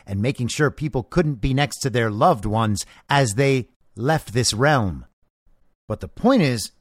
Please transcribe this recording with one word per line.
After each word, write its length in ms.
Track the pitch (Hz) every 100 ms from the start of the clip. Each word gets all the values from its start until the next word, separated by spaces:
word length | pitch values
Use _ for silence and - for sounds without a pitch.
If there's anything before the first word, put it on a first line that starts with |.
| -
and 140 | 98
making 280 | 120 - 120
sure 220 | - 147
people 320 | - 151 170
couldn't 340 | - 180 156 127
be 180 | 139
next 240 | 131 120 -
to 120 | 135
their 200 | 117 113
loved 340 | 104 165 131
ones 400 | 101 107 110 101 - - _
as 260 | 143 131
they 340 | 101 139 131 - _ _
left 380 | - 127 156 -
this 200 | 107 113
realm. 540 | 107 143 143 98 69 - _ _ _ _ _ _ _ _
But 120 | 107
the 80 | -
point 340 | - 220 262
is, 300 | 147 120 - -